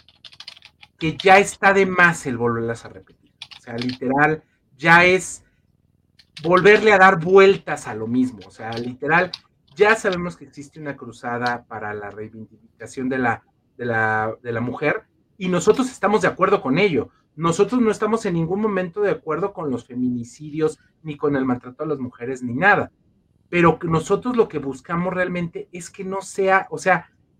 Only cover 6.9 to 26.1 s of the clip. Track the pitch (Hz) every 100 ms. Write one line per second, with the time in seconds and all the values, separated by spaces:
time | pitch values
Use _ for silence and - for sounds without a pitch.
6.9 | 196 190 185 180 196 190 190 - 147 131
7.9 | 110 110 123 127 107 - - 113 117 123
8.9 | 127 143 165 180 - _ _ _ - 208
9.9 | 226 208 180 175 - 143 - 143 156 147
10.9 | 131 117 113 123 120 123 120 - 110 107
11.9 | 104 101 98 107 110 107 _ _ - 110
12.9 | - 127 131 123 110 _ _ _ - 120
13.9 | 113 110 110 110 113 120 113 123 123 147
14.9 | 202 - _ _ - 185 175 214 214 254
15.9 | - 196 208 170 - 190 196 127 151 202
16.9 | 131 95 _ _ - 165 165 202 254 220
17.9 | 202 214 220 202 170 160 202 214 190 185
18.9 | 208 202 151 160 151 196 185 151 120 -
19.9 | 127 127 123 117 - 151 151 156 - _
20.9 | _ 156 147 147 139 131 123 123 123 156
21.9 | 139 120 - 120 127 123 123 190 180 110
22.9 | _ _ _ _ _ _ 175 170 165 175
23.9 | 160 160 196 254 226 202 147 135 131 -
24.9 | 170 180 180 185 180 170 185 - 180 175
25.9 | - 190